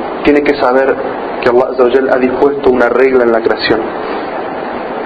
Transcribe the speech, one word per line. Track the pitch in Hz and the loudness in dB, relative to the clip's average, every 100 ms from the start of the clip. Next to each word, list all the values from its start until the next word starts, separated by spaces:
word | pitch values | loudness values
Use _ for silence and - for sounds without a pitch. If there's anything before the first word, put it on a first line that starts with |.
| - - | -6 -4
tiene | - 147 | 0 2
que | 147 139 | 2 0
saber | 131 131 135 120 - - - - | 2 2 2 0 -4 -8 -8 -4
que | 127 | 0
Allah | 120 127 | 2 2
Azza | 123 | 2
wa | 120 | 2
Jal | 131 131 | 2 2
ha | 127 | 2
dispuesto | 127 127 143 143 131 | 0 0 0 0 0
una | 123 120 | 2 2
regla | 120 131 131 | 4 4 4
en | 120 | 2
la | 113 | 2
creación, | 113 107 - 110 110 - - - - - - - - - - - | 2 0 0 0 -2 -6 -6 -8 -8 -8 -8 -8 -8 -8 -8 -8